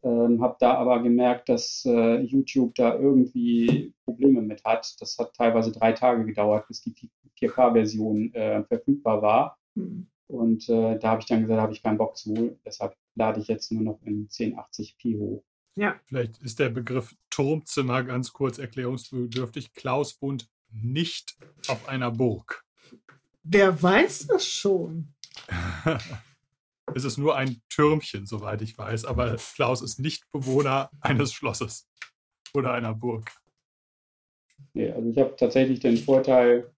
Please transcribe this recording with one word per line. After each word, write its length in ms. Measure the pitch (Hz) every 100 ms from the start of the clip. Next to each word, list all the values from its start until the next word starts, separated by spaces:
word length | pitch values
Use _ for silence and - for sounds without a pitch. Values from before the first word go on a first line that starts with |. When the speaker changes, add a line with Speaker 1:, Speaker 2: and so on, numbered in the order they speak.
Speaker 1:
ähm, 380 | 127 117 120 117
hab 180 | 123 -
da 140 | 120 127
aber 260 | 123 120
gemerkt, 460 | 120 120 123 120 -
dass, 340 | 117 - - 131
äh, 340 | 117 113 120
YouTube 540 | 123 135 131 135 120 -
da 200 | 120 117
irgendwie 960 | 139 135 123 123 117 117 117 147 - _ -
Probleme 360 | 117 139 127
mit 220 | 107 107 110
hat. 300 | 113 - -
Das 180 | 107 -
hat 140 | 117 _
teilweise 360 | 117 113 113
drei 220 | 107 113
Tage 320 | 113 123 117 110
gedauert, 420 | 107 104 107 -
bis 140 | 113
die 140 | - - 117 _ _ _
vier 120 | 117
K 220 | - 123
Version, 600 | 117 107 110 110 107 117
äh, 300 | 120 107 107 107
verfügbar 560 | 117 - 143 117 104
war. 360 | 104 113 156 - _ -
Speaker 2:
Mhm. 320 | 185 - - _ _
Speaker 1:
Und, 400 | 123 113 113 -
äh, 280 | 113 113 113
da 120 | 113
hab 80 | 110
ich 60 | -
dann 140 | 113
gesagt, 160 | 110 113
da 40 |
hab 80 | 110
ich 120 | 107
keinen 140 | 113 107
Bock 180 | 110 -
zu, 400 | 110 107 117 - -
deshalb 300 | - - _ _ -
lade 240 | 110 107
ich 80 | 104
jetzt 240 | 110 -
nur 120 | 110
noch 180 | 107 107
in 260 | 110 104 107
zehn 280 | - 113 113
achtzig 400 | - - 107 _
P 200 | 120 107
hoch. 260 | 104 196 _ _ _ -
Speaker 2:
Ja. 240 | 208 - _
Speaker 3:
Vielleicht 340 | 131 117 -
ist 160 | 127 110
der 100 | 131
Begriff 460 | 117 117 127 - _ _
Turmzimmer 720 | - 139 156 - - 131 127
ganz 280 | 127 127 127
kurz 240 | - 135 123
erklärungsbedürftig. 1160 | 131 127 123 131 - 131 123 120 120 143 -
Klaus 460 | - 135 131 143 -
wohnt 280 | 139 135 - _ _
nicht 640 | 110 117 139 165 - - - - _ -
auf 200 | 110 -
einer 220 | 135 120
Burg. 520 | 113 127 110 - - _ _ _ - _ _ _ _
Speaker 2:
Wer 380 | 156 202 196 160
weiß 440 | 180 202 381 - -
das 200 | 440 -
schon? 680 | - 202 185 165 165 151 _ - - -
Speaker 3:
<laughs> 760 | 87 87 85 160 147 - - _ _ _ _ _ _ -
ist 100 | 127
es 140 | 135 113
nur 180 | 147 135
ein 260 | 135 117 _
Türmchen, 560 | - 151 156 - - 98
soweit 360 | 110 101 107
ich 160 | 110 -
weiß. 280 | 104 113 -
Aber 300 | 123 120 113 - -
Klaus 260 | 123 127
ist 180 | 120 -
nicht 300 | 147 - _
Bewohner 600 | 147 131 131 139 135 139 -
eines 320 | - 139 143
Schlosses 540 | - 131 - 120 - _ _ - _ _ _ -
oder 200 | 143 127
einer 200 | 120 113
Burg. 380 | 110 120 113 110 - _ _ _ _ _ _ _ _ _ _ _ _ -
Speaker 1:
Nee, 180 | 123 113
also 180 | - 117
ich 80 | 113
habe 180 | 131 -
tatsächlich 440 | 117 135 131 123
den 180 | 123 113
Vorteil 760 | - 135 135 127 120 120 120